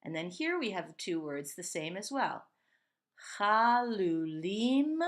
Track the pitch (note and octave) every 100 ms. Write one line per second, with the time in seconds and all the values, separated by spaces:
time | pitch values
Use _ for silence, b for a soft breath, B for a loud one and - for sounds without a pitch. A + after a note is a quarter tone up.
0 | - D#3+ F3 F3+ D#4 F4+ B3+ F#3+ D#3+ -
1 | - E3 D3+ C#3+ C#3 - E3+ F3 D#3 F3+
2 | G#3 C#4 G3+ A#2+ - _ _ _ _ _
3 | _ _ - - G3+ G#3+ A#3 A#3+ B3 A3
4 | F#3 E3 D#3+ D#3 E3 G3+ A#3 C4 D4 D#4